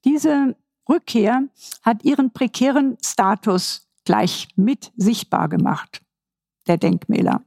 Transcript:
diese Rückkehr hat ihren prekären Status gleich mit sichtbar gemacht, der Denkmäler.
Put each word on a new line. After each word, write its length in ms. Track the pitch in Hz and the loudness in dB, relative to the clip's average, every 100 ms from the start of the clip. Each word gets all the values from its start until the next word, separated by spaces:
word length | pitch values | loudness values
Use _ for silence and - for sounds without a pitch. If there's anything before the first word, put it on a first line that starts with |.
diese 500 | 262 294 311 294 277 - _ _ - | 2 2 0 2 0 -2 _ _ -2
Rückkehr 560 | 330 - 233 208 254 269 _ - - | -2 0 0 2 0 -2 _ -20 -4
hat 220 | - 226 | -2 0
ihren 280 | - 285 262 | 0 0 0
prekären 640 | - 254 - 262 277 277 247 | 0 -4 0 2 2 0 -2
Status 840 | - - 190 196 220 185 - - _ _ | -6 0 0 0 0 0 -2 -10 _ _
gleich 440 | - 107 - - - - | 0 0 0 -4 -6 0
mit 360 | 202 277 - - | 0 -2 -8 -2
sichtbar 520 | 190 233 - - 156 | -2 -2 -2 -2 0
gemacht, 540 | - - 147 - - _ _ _ _ _ _ - | 0 0 -2 -8 -20 _ _ _ _ _ _ -2
der 100 | 170 | 0
Denkmäler. 680 | - 175 - - - - | 0 -2 -2 0 0 -2